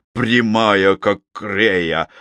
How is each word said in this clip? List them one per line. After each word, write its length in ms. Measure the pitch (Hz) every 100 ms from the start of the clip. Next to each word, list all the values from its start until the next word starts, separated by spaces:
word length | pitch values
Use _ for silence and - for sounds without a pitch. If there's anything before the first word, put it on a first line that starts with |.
| _
прямая, 840 | 117 113 120 113 110 110 101 95 95
как 240 | 104 101 _
крея, 720 | - 104 98 110 92 82 80 - -